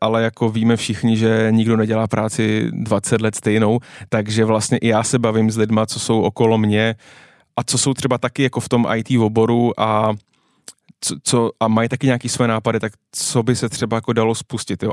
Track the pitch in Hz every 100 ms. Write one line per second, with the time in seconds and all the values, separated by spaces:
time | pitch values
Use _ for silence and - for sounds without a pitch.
0 | 110 113 110 - 117 110 113 113 - 104
1 | 117 110 113 113 110 113 110 110 107 110
2 | 110 113 107 - 110 107 113 - - 98
3 | - 113 110 - 107 107 107 120 - -
4 | 104 113 104 110 110 107 - 120 117 107
5 | 113 127 117 110 110 110 107 110 110 110
6 | - 113 101 - 113 113 107 104 113 110
7 | - - - _ _ - - 135 143 127
8 | 135 123 127 - 131 120 - 123 113 113
9 | - 123 110 113 110 120 120 - 110 107
10 | 110 107 _ _ _ _ - - _ -
11 | - - - 120 117 - 113 110 117 -
12 | 135 120 120 - 120 110 117 110 107 -
13 | _ - - 127 113 123 123 - 117 113
14 | - 113 113 113 - 113 - 95 107